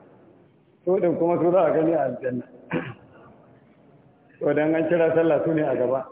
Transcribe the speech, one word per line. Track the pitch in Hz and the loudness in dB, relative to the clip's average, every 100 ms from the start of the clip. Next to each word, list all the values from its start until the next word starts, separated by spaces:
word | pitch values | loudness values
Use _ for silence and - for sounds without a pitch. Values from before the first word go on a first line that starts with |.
| - - - - _ _ _ _ | -20 -20 -20 -20 _ _ _ _
So | 175 190 | -2 0
din | 175 156 | 0 0
kuma | 170 170 | 0 0
su | 170 | 2
za | 185 156 | 2 2
a | |
gani | 160 160 | 2 2
a | 160 | 0
aljanna. | 135 120 127 123 - - - 170 147 - - - - - - - _ _ _ - _ _ _ - | -2 -4 -6 -6 -10 -16 -8 -8 -8 -14 -20 -20 -20 -20 -20 -20 _ _ _ -20 _ _ _ -6
To, | 151 | -2
dan | 143 156 | 0 0
an | 160 156 | 0 0
kira | 170 160 | 2 2
sallah, | 160 165 143 | 2 2 2
su | 165 | 0
ne | 156 | 0
a | 143 | 0
gaba. | 127 123 131 - | -2 -2 -4 -6